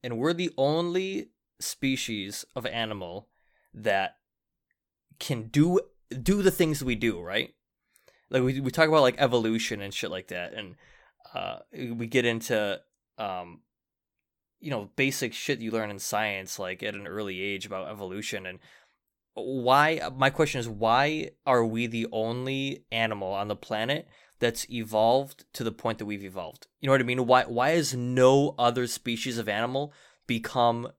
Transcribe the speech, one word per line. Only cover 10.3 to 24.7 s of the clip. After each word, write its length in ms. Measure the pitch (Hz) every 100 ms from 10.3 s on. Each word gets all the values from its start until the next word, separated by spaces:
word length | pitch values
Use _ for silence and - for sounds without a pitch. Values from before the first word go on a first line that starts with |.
| 90 87
and, 220 | 110 98 - _ - _ _ -
uh, 240 | - 50 - - - 123
we 120 | 117 113
get 180 | 127
into, 560 | 120 113 113 113 104 - _ _ _ -
um, 420 | 101 92 87 87 _ _ _ _ _ _ _ _ _ _
you 100 | 156
know, 180 | 123 101 -
basic 360 | 135 - 120
shit 240 | - - 131
you 100 | 113
learn 180 | 113 107
in 80 | 98
science, 580 | - 104 107 98 95 -
like, 240 | 92 92
at 120 | 110
an 120 | 104 95
early 320 | 98 104 92
age 260 | 98 98 101
about 240 | 95 80
evolution, 560 | 104 95 98 110 104 92
and 140 | 90 _ - _ _ _ _ _
why, 680 | - 107 135 120 135 151 160 80 131
my 140 | 135
question 300 | 135 151 135
is, 80 | 117
why 600 | 104 113 123 143 156 160 _
are 200 | - 123 117
we 200 | 113 117
the 180 | 117 113
only 720 | 110 113 120 131 135 135 - _
animal 400 | 113 113 104 95
on 160 | 98 104
the 80 | 104
planet 500 | - 107 117 147 - _ _ _
that's 300 | 120 117 -